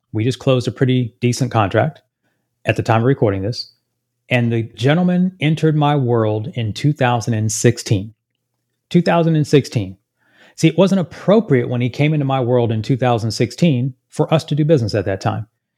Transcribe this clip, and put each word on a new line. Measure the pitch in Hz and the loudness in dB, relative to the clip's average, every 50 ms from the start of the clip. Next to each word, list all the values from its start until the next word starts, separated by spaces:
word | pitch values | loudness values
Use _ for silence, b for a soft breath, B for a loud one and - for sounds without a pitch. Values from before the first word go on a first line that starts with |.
| _ _ | _ _
we | - 107 110 | -4 -2 -2
just | 135 123 - | -2 -2 -2
closed | - 139 131 123 113 | 0 0 0 0 0
a | 123 | -2
pretty | - - 139 127 127 127 123 110 - _ | -2 0 0 0 2 0 -2 -4 -4 _
decent | - 120 120 - 135 120 | -2 -2 0 0 -2 0
contract | - 113 104 90 - 104 117 160 - - _ _ _ _ _ _ _ _ _ _ _ _ - | 0 0 0 2 2 0 0 0 -4 -8 _ _ _ _ _ _ _ _ _ _ _ _ -4
at | - 107 | -4 -4
the | - 104 | -2 0
time | - 113 113 | 0 2 2
of | 117 | 2
recording | 131 139 - 127 107 95 98 | 2 2 2 0 0 0 -2
this. | 95 107 123 - - - _ _ _ _ _ _ _ _ _ _ _ | -4 -6 -6 -8 -10 -16 _ _ _ _ _ _ _ _ _ _ _
And | - 131 123 117 117 | -2 0 0 2 0
the | 117 117 110 - - | 0 -2 -4 -6 -6
gentleman | - 117 135 151 175 180 180 180 180 185 185 - - | -2 0 2 2 2 2 2 2 2 0 -2 -2 -2
entered | 147 151 160 156 156 156 151 | 0 0 0 2 2 2 2
my | 151 147 147 147 | 2 2 2 2
world | 147 131 120 120 117 110 107 107 110 110 160 - | 0 0 0 2 2 2 0 -2 -4 -6 -6 -6
in | 120 113 107 95 | -6 -6 -6 -4
two | - - 147 | -2 -2 0
thousand | 147 - 131 120 120 120 - - 117 | 0 2 2 0 0 0 -2 -2 -2
and | 107 107 107 | -2 -2 -2
sixteen. | - - - 120 113 - - - 117 95 104 113 - _ _ _ _ _ _ _ _ _ _ _ _ _ _ - | -2 0 2 2 2 0 -2 -2 -2 -2 -4 -6 -14 _ _ _ _ _ _ _ _ _ _ _ _ _ _ -2
Two | - 180 | 0 0
thousand | 170 196 175 170 165 165 160 | 2 2 2 2 2 2 2
and | 151 143 | 0 2
sixteen. | - - 143 117 - - 127 98 92 95 - _ _ _ b b b b b b b b | 4 2 2 2 0 -4 -6 -6 -6 -10 -16 _ _ _ b b b b b b b b
See, | - - | 0 0
it | 160 160 | 2 2
wasn't | 165 196 185 190 196 | 2 2 2 2 0
appropriate | 165 - - - - - 196 226 220 - 143 123 120 123 | -2 -4 -8 -4 0 2 2 2 2 2 2 0 0 0
when | 123 120 | -2 -2
he | 123 123 | -4 -2
came | - - 143 151 156 | -2 0 0 0 0
into | 151 139 | 0 -2
my | 135 135 135 | -2 -2 -2
world | 127 117 127 123 117 113 | 0 0 0 0 0 0
in | 117 110 | -2 -2
two | 107 - 139 | -2 -2 -2
thousand | 113 131 123 120 113 107 110 | 0 0 0 0 0 -2 -4
sixteen | - - 127 113 - - 175 170 139 120 123 139 - _ _ _ | -2 -2 -4 -4 -2 0 0 0 0 0 -2 -4 -8 _ _ _
for | - - 151 - 165 | -4 -4 -2 0 0
us | 151 - | -2 0
to | - 151 | -2 -2
do | 143 156 | -2 0
business | 151 170 131 113 98 104 | 2 2 2 0 0 -2
at | 107 92 | -2 -2
that | 104 95 - | -2 -4 -4
time. | - 110 104 110 110 - _ _ _ _ _ | -4 -4 -4 -4 -8 -12 _ _ _ _ _